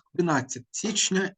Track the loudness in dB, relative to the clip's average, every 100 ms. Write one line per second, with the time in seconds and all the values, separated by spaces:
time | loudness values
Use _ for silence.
0 | _ 0 2 2 0 -10 -12 -6 -4 0
1 | 0 0 -2